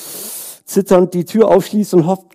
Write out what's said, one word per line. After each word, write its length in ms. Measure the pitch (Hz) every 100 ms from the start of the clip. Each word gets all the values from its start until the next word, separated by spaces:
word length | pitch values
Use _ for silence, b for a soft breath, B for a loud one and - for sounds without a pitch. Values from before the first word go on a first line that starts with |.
| B B B B B B
zitternd 480 | - 196 185 185 180
die 120 | 175
Tür 240 | 165 214 226
aufschließt 460 | 196 185 214 202
und 120 | 180 160
hofft, 200 | 190 _